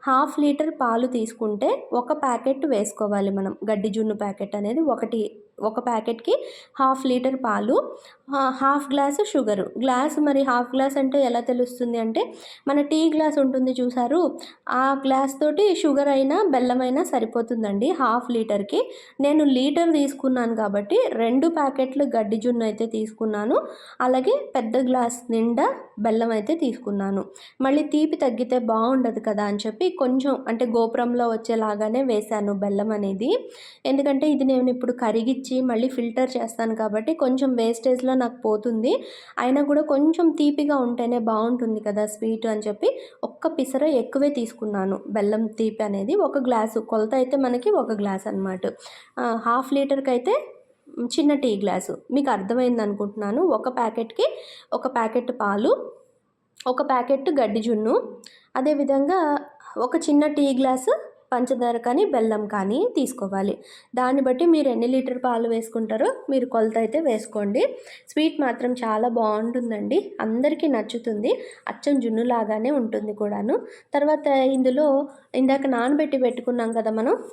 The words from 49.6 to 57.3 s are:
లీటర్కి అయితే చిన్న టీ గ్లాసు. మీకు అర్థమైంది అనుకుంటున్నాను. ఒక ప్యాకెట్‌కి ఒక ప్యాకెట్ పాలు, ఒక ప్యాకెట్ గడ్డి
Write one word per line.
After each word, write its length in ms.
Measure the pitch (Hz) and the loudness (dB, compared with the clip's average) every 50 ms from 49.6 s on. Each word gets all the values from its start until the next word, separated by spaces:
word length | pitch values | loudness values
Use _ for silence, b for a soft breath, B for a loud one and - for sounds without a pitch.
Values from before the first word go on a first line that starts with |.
| 262 262 277 | 0 0 0
లీటర్కి 360 | 277 277 277 277 277 269 269 | 0 2 2 0 0 0 0
అయితే 240 | 247 240 247 359 453 587 622 - - - _ _ _ _ _ - - - 240 | 0 0 2 0 0 0 -2 -6 -18 -20 _ _ _ _ _ -18 -10 -8 -6
చిన్న 280 | 240 - - 294 294 294 | -4 -2 2 4 4 4
టీ 260 | 285 285 254 214 196 202 | 4 2 0 0 0 0
గ్లాసు. 340 | 190 180 190 185 - - - - _ | -2 -2 -2 -4 -6 -10 -10 -8 _
మీకు 200 | - 277 285 269 | -2 0 2 2
అర్థమైంది 500 | 233 196 190 196 233 254 254 247 247 226 | 0 -2 -2 -2 0 0 2 2 2 0
అనుకుంటున్నాను. 600 | 214 208 202 202 208 202 202 220 208 202 208 269 | 0 -2 -2 -4 -6 -6 -6 -6 -4 -2 0 2
ఒక 280 | 370 359 262 220 220 262 | 2 2 2 2 0 -2
ప్యాకెట్‌కి 560 | 254 254 240 262 - - 226 226 - - 427 622 B B B B B B B B - | -2 -2 -2 -2 -2 -4 -8 -6 -2 -2 -2 -2 B B B B B B B B -8
ఒక 140 | 247 - 262 | -4 -4 -2
ప్యాకెట్ 440 | 262 240 226 220 220 247 240 - 247 - | -2 -2 -2 0 -2 -4 -4 -4 -6 -4
పాలు, 300 | 220 202 202 202 220 320 494 - - - - - _ _ _ _ _ _ _ _ _ _ _ _ - 262 | -2 -2 -2 0 2 0 0 0 -2 -14 -16 -20 _ _ _ _ _ _ _ _ _ _ _ _ -6 -4
ఒక 140 | 254 262 285 285 | -2 -2 0 0
ప్యాకెట్ 400 | 269 240 240 254 277 269 277 | 0 0 2 0 0 0 0
గడ్డి 300 | 359 | 0